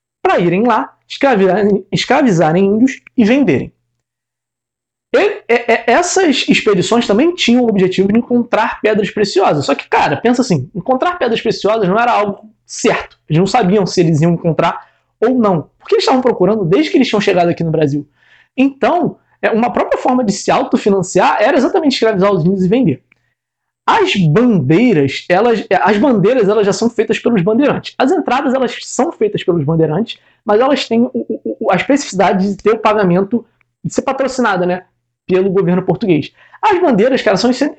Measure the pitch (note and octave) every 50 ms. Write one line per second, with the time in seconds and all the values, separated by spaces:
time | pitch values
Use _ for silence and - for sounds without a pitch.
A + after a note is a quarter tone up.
0 | _ _ _ _ _ F#4 F#4+ C#4 F#3 F3 E3 F#3 A3+ B3 A3 - - - _ _
1 | _ _ - - - C#4 B3+ G3 F#3+ F#3+ F3 G#3+ G#3 G#3 G3+ - - - - E3
2 | - - B3 C#4+ D#4 B3 F#3+ D#3+ E3+ D#3 D#3+ F3+ G3 G3 G3+ A3 B3 C4+ - -
3 | _ - _ - A3+ G3+ B3 C#4+ C#4 F#3 C#3+ A#2+ - - - _ _ _ _ _
4 | _ _ _ _ _ _ _ _ _ _ _ _ _ _ _ _ _ _ _ _
5 | _ _ - B3+ F4+ A4 G#4 - - _ A#3 B3 B3 - A3+ - - - A#3 B3+
6 | - - - F#4+ F#4+ E4 C4+ - - - - - - G#3+ G3+ F3 F3 - A3+ A#3+
7 | A#3+ - G#3 G#3 D4 F4 F4 - - - A#3 B3 B3 A3+ G3+ G3 F#3 F#3 F#3 -
8 | F#3+ G3 G3+ A#3 B3 - B3 A#3+ A#3 - - G3+ A3 A#3+ - - - G#3+ A3 G#3
9 | G#3 - - G#3 G#3 - - F4+ G4 C4+ F3+ D3 C#3 - - - - - - A4
10 | - - D3 - - A3 B3 - F3 - F#3 C#3+ B2 - _ F#3+ - - B3+ C4
11 | - F4+ F4 F4 C4+ B3 - A4 - A#3 G3 - - G3 G#3+ A3+ G#3 F3 F#3 A3
12 | A#3+ A#3+ A3 G3+ G#3 G3+ G3+ - - - _ _ _ _ - - - A3+ E3+ -
13 | - - - _ _ _ D3+ D#3 F#3+ G3 - B3+ A3+ F3 F#3+ G#3+ F#3 F3 - -
14 | F3 F3+ E3 C#3 D#3 F3 E3+ E3 - E3+ D3+ - E3 F3 - - - _ _ _
15 | _ _ _ _ - A#3+ C4 B3+ A3+ G3+ F#3 D#3+ C#3 - _ _ _ - G4 A4+
16 | - A4+ C4+ B3+ B3+ B3+ A3 - F#3 F3+ G#3+ A3 G3 D#3 F3+ C4 D#4 - - D#4+
17 | B3+ - - G#3 G3+ - F#3+ F3+ F3 E3+ E3 - E3+ E3 D#3 D#3+ D#3 C#3+ C#3 D3
18 | C3 - _ _ _ _ _ _ _ _ _ - C4 C#4 C4+ - - A#3 D#4 F4
19 | D#4 G#3+ - - _ _ _ _ - G3+ A3+ G#3+ A#3+ - - B3+ C#4+ - - -
20 | - D#4 B3+ B3+ B3+ G3+ G3+ - - - E3+ G3 C#4+ - - A#3 - G#3+ G3 G3
21 | F3 - - F3+ G#3 C4 - - G3+ A#3+ D#4+ D4+ A#3+ E4 - F#4+ E4 C#4+ - -
22 | A#3+ A3 G#3+ F#3 F#3 G3+ G3+ F3 D3+ F3 G3 G3 F#3 F3 G#3+ B3+ C4 F3 B2+ -
23 | _ _ _ _ _ _ _ _ _ _ _ _ _ _ _ _ _ - - A#4
24 | G4+ F#4 F4+ G3+ F3+ D3+ D3 F#3 B3 B3 A3 F3 C3 B2+ D#3 F3 A3+ B3+ G#3 D3+
25 | C#3 C3+ - - - _ F3 F#3 A3 A#3+ A#3 G3+ - - G3 E3+ - F3+ G#3+ G#3
26 | A#3+ D4 B3 G3+ E3 G3+ C4 C4+ G#3 F#3 G#3+ A3+ G#3 G3+ F#3+ - A3+ A#3+ - -
27 | A3+ - F3+ - - B3 A#3+ G#3 E3 G3+ A3 A#3 D4 C4+ F3+ - - - - _
28 | - C4 F#4 F4 - - A#3+ C4 C#4+ C#4 A#3+ C4+ C4 - - - - - - -
29 | C4 E4+ - - - G#3 G#3 - - - F3 E3+ C#3+ C#3 E3 E3 D#3+ D3+ D3+ E3+
30 | A#3 - - - _ _ _ _ _ - G#3 G#3+ B3 C4+ D4 C#4 - - A3+ A3+
31 | A#3+ B3+ - A3+ - - A3 - - A3 - - A3 G#3 G3 F3 - - C#4 C#4+
32 | - - G3+ F3+ G3+ F3+ G3+ F#3+ F#3+ G3+ G3 G3 - G#3 A3+ A3+ - A3+ G#3 G#3+
33 | G3+ F3+ F3 F3+ G3 G3 - A#3 - _ _ _ _ _ _ _ _ F3+ - -
34 | - - C4 - - B3+ - - A#3+ A3 G3 F3+ F3+ F3+ F3+ F#3 - _ _ _
35 | _ _ _ _ _ - F#3 F#3 F#3+ G3 F3 G3 F#3 E3+ F3+ F3+ F#3 - F3 -
36 | - G3 E3 - - - - _ - _ - - - G#4+ G4+ F4 F4 D#4+ B3+ F#3
37 | G#3 C4 C#4 - - A3 G3 F3+ - B3 B3 - C#4+ D4+ -